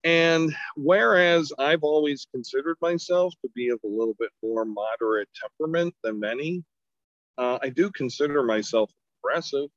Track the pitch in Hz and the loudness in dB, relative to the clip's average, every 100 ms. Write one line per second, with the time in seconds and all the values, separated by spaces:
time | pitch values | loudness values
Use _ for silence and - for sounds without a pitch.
0 | 165 165 165 165 160 151 - - 143 196 | 4 4 4 4 2 -2 -12 -4 2 4
1 | 233 190 175 170 151 - 139 165 151 151 | 6 6 6 4 2 -2 2 2 4 4
2 | 151 139 - 131 117 135 151 165 170 170 | 2 -2 -8 -10 -4 -4 -4 -2 -2 -2
3 | - 180 180 - 127 120 120 120 104 107 | 0 0 0 -2 -10 -4 -2 -2 -4 -2
4 | 113 104 113 _ 110 113 110 104 107 117 | -2 -2 -8 _ -4 -2 -4 -4 -6 -2
5 | 113 107 101 - 110 _ 156 165 170 _ | 0 0 -2 -12 -14 _ -2 0 -2 _
6 | 113 107 104 120 156 180 165 _ _ _ | -6 -4 -4 -4 -4 -6 -8 _ _ _
7 | _ _ _ - 123 127 135 131 196 - | _ _ _ -4 -2 -2 -4 0 -2 -2
8 | 131 - 147 143 120 107 104 113 107 _ | -6 -2 0 2 2 0 0 0 0 _
9 | _ _ 104 156 160 143 143 | _ _ -2 -2 -2 -4 -6